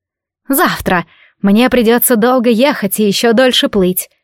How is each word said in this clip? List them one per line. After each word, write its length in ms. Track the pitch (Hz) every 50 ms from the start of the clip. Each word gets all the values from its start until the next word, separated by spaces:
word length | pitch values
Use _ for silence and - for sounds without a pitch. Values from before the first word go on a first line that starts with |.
| _ _ _ _ _ _ _ _ _ -
«Завтра. 580 | 277 269 339 240 165 - - - 190 170 170 - _ _ _ _ _ _
Мне 280 | - 196 202 220 247 254
придется 480 | 254 247 226 220 233 240 - - 254 214
долго 320 | 220 247 254 262 220 247
ехать 500 | 233 202 262 302 240 - - 190 - -
и 80 | 214 202
еще 260 | 185 - - 233 226
дольше 360 | 226 262 254 - 190 - 185
плыть». 400 | - 208 185 180 180 - - - _ _